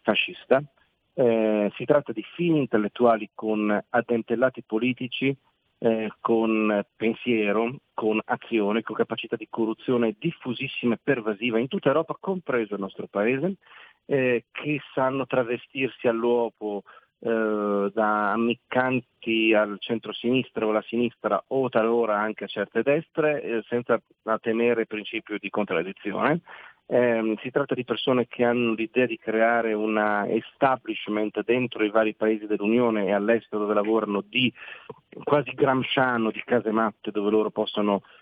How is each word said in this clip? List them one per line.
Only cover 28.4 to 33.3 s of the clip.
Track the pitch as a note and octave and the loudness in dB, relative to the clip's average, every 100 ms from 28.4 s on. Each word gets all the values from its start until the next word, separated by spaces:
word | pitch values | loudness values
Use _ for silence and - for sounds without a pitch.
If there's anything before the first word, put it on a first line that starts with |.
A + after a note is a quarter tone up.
hanno | A#2+ A#2+ A#2 | 0 2 0
l'idea | A2 A2+ B2+ B2 | 0 -2 0 0
di | A2+ | 0
creare | - A2 A2+ A#2 A2+ | -2 2 2 2 0
una | G#2+ A2 G#2+ G#2+ G#2 G2+ | 0 0 2 2 0 0
establishment | A2 - - C3+ B2+ - G#2 - G#2+ G#2+ G#2 | -2 -4 0 2 2 -4 -8 -4 -4 -2 -4
dentro | G#2 B2 B2 G#2+ | 0 0 0 -2
i | G#2+ | 0
vari | A2 A2 - | 2 2 0
paesi | A2 A2 G#2+ | 0 0 -2
dell'Unione | G#2 G#2 A#2 A#2+ A2 F#2+ | -2 2 4 4 2 2
e | |
all'estero | G2+ G#2 | 0 2